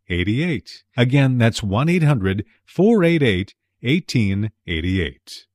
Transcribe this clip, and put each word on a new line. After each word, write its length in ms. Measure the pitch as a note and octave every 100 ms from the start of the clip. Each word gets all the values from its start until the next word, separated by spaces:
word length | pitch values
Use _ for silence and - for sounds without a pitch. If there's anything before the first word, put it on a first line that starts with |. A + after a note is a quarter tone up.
| -
eighty-eight. 760 | F2 F2+ A#2 F3 B2 - - _ -
Again, 440 | B2 C#3+ C3+ B2
that's 240 | A#2 -
one 260 | G#2 G2+ D3+
eight 140 | F3+
hundred 420 | D3 C3+ F#2+ G2 - _
four 400 | _ - G3+ A3+
eight 200 | E3+ E3+
eight 320 | C3 F#2 F#2+ _ _ _
eighteen 680 | A#2 F3 - B2+ G2+ G2 G#2 - -
eighty-eight. 800 | E2 F2+ F#2+ D2+ - - - _